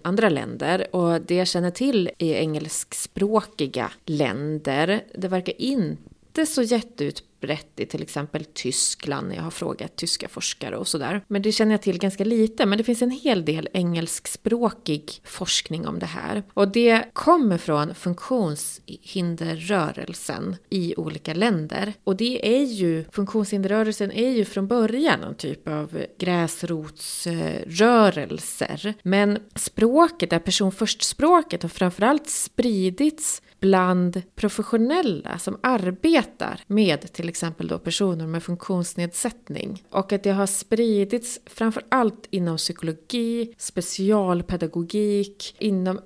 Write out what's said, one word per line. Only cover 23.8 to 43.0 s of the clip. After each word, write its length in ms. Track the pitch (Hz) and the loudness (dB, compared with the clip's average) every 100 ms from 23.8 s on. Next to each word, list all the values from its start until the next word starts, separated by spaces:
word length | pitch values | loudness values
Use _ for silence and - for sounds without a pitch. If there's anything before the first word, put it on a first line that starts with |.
| 220 214 202 | 0 -2 -4
är 180 | - 247 | 0 0
ju 160 | 240 202 | 2 0
från 220 | 196 196 | -2 0
början 560 | 240 220 247 311 180 | 2 2 2 2 2
en 120 | - 143 | -2 -6
typ 320 | 143 143 - | -6 -6 -6
av 380 | 151 151 160 - - | -4 -4 -6 -8 -4
gräsrotsrörelser. 2750 | 180 175 165 - 170 160 151 - - - 175 165 160 160 - 170 226 233 208 156 123 226 - - - 143 208 214 | 0 0 0 -2 -6 -6 -8 -12 -8 -6 -4 -2 -2 -4 -6 4 6 8 6 4 -4 -6 -6 -4 -4 -4 -6 -4
Men 360 | 180 196 202 208 - - | 0 4 4 0 -4 -6
språket, 760 | - - 226 285 330 330 175 | -6 2 4 6 6 4 0
det 60 | 165 | 0
här 80 | |
person 280 | 185 - 190 | 0 2 0
först-språket, 880 | - 214 - - - 302 349 320 175 | 0 -2 0 -4 2 6 6 4 -4
har 80 | 170 | -6
framförallt 600 | - 208 175 220 294 302 | 0 0 4 4 4 0
spridits 1120 | - - - 240 196 185 185 302 - - - _ - | -4 -4 0 0 2 0 2 0 0 -4 -4 _ 0
bland 640 | 190 190 180 180 180 180 180 - | 4 6 6 4 2 -2 -8 -4
professionella 1040 | 208 - 208 226 233 339 285 160 - 170 | -2 -2 0 2 4 2 2 -2 -4 -6
som 200 | - - | -6 -4
arbetar 960 | 254 254 180 185 311 320 - - - - - | 0 0 0 0 4 4 2 -6 -8 -8 0
med 460 | 202 196 143 180 | 4 4 2 -2
till 160 | - 170 | -8 -8
exempel 380 | 170 170 160 170 | -4 -6 -4 -6
då 120 | 165 | -4
personer 480 | 170 - 196 165 160 | -4 0 0 0 -2
med 160 | 165 | -6
funktionsnedsättning. 1400 | 170 175 - 185 175 - 175 - 233 226 - - 202 196 - | -4 -6 -2 -2 -2 -4 -4 -2 -4 -6 -12 -8 -8 -10 -6
Och 240 | 196 190 | -4 0
att 100 | 202 | 0
det 80 | 202 | 2
har 160 | 196 196 | 2 0
spridits 920 | - - 226 233 208 202 247 233 - - | -2 -2 2 4 2 2 -2 -4 -12 -14
framför 380 | - 226 240 - | -2 -2 -2 -2
allt 380 | 262 226 - - | 2 2 0 -6
inom 280 | 196 175 160 | -2 0 -2
psykologi, 960 | - 175 165 160 | -4 -4 -6 -6